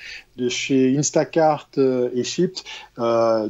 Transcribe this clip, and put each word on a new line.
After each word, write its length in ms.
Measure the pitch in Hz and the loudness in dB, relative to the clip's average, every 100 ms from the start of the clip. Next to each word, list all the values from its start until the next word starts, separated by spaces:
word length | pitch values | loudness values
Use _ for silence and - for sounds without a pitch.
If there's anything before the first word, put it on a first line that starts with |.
| - - - - | -18 -18 -20 -6
de 120 | 123 | -4
chez 480 | - - 135 131 135 | -4 0 2 4 2
Instacart, 720 | 147 160 147 - 156 147 - - | 0 0 0 2 2 2 -4 0
euh, 320 | 135 127 123 | 0 2 -2
et 100 | 123 | -2
Shipt. 400 | 123 - 180 - - - - - | -4 -2 -2 -2 -14 -18 -18 -6
Euh, 500 | 117 117 113 113 | 0 2 2 2